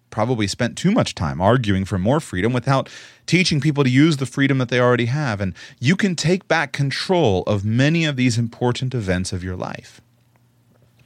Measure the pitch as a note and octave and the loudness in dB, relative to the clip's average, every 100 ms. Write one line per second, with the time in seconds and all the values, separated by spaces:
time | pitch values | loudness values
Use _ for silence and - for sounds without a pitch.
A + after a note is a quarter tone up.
0 | _ - A2+ A#2 G2+ - - - F3 A#3+ | _ -4 -2 0 -2 -2 -4 -2 0 2
1 | - - D2+ C2+ G2 C3 G#2+ F#2+ F#2+ G2 | 0 -2 -6 0 2 2 2 0 0 -2
2 | G2 D3+ - F2+ G#2+ B2 B2+ C3+ - - | 0 0 -2 -2 -2 -2 0 0 -2 -12
3 | - - - F3 F3 D3+ D3+ C#3+ C3 B2+ | -20 -18 -2 0 2 0 0 2 2 6
4 | D#3+ C#3 C3 - C#3 C3+ B2 B2 B2 A#2+ | 4 2 -4 -2 0 0 0 2 2 2
5 | A#2+ C#3+ C#3 G2+ F#2+ - - - B2+ F#3+ | 0 -2 -2 -2 -4 -6 -16 -4 0 2
6 | G3 E3 D3+ F#3 - D#3+ C#3 - C#3 - | 0 -2 0 0 0 -2 -2 -2 -2 -2
7 | - F3+ C3 F#2 - G#2 G#2 A#2 C#3+ E3+ | -2 2 2 2 0 -2 0 2 2 2
8 | D#3+ C3 B2+ A2+ A#2 - B2 A#2+ B2+ B2 | 0 2 0 2 -4 -2 -2 -2 -4 -4
9 | F#2+ F2+ F#2 F#2 F#2 F#2 - - - - | -2 -2 -2 -6 -8 -8 -8 -10 -16 -20
10 | _ _ _ _ _ _ _ _ _ _ | _ _ _ _ _ _ _ _ _ _